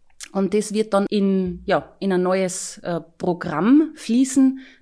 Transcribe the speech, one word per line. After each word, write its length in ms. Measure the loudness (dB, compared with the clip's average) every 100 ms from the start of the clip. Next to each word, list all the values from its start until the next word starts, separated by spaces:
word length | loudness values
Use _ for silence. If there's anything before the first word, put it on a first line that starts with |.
| _ -20 -8
Und 200 | -2 0
das 200 | 0 -2
wird 200 | -4 0
dann 120 | 0 0
in, 520 | 0 2 0 -2 -6 -2
ja, 300 | -2 -2 -6
in 120 | -2
ein 120 | 0
neues, 560 | 0 0 -2 -4 -12 -12
äh, 200 | -8 -8 -8 -8
Programm 720 | -4 -4 -6 -2 4 4 4 -4
fließen, 640 | -2 0 2 4 2 2 -12 -12